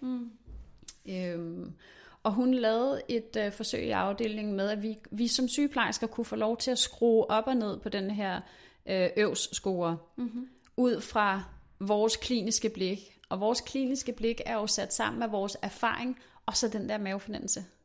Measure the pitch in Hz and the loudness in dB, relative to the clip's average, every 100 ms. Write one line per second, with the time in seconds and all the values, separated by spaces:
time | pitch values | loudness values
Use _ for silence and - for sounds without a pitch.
0 | 254 247 233 220 - - - - - - | -6 -6 -8 -14 -18 -16 -16 -18 -18 -16
1 | - 185 180 170 165 175 180 - - - | -8 -4 -4 -4 -6 -8 -10 -14 -20 -20
2 | - - 226 208 254 254 226 226 262 277 | -20 -4 0 4 4 6 4 4 2 0
3 | - 233 226 220 208 208 214 - 233 202 | 0 -2 -2 -2 -2 -2 -4 -2 0 2
4 | 190 202 220 214 208 196 202 214 214 214 | 0 0 -2 -2 -2 0 0 0 -4 -6
5 | - 208 240 - 254 - 285 277 220 208 | -8 -2 2 2 2 2 2 2 0 0
6 | 226 233 226 220 214 226 - 240 - - | -4 -2 -4 0 0 0 0 0 0 4
7 | 233 226 - 214 220 254 214 - 208 202 | 6 6 6 2 2 0 0 -4 -4 -2
8 | 190 208 196 180 - - - _ - 190 | -2 -2 -2 -4 -8 -20 -20 _ -2 2
9 | 180 - 208 - - - 196 180 170 165 | 2 4 2 2 -2 -2 -2 0 0 -2
10 | - - 240 233 254 - _ - 247 208 | -6 -8 -6 -6 -10 -16 _ 2 2 2
11 | - 220 208 190 - - - - 196 208 | 0 2 2 0 -4 -16 -20 -8 0 2
12 | 220 220 - 240 202 220 220 220 185 196 | 4 2 0 0 2 0 0 -2 -2 -2
13 | - - - 185 214 247 - 262 254 269 | -8 -20 -8 -2 0 0 -2 -2 -2 -2
14 | 247 - 226 233 - 226 220 - - - | -4 -2 -2 -2 -4 -4 0 -2 0 0
15 | 214 226 226 202 196 196 202 - 226 - | 0 -2 -2 -2 -2 -4 -8 -2 -2 -2
16 | 247 254 - - - - 226 220 196 214 | -4 -6 -12 -10 -4 0 0 -2 -4 -4
17 | 196 196 214 208 196 - 185 _ | -2 -4 -6 -8 -4 -4 -4 _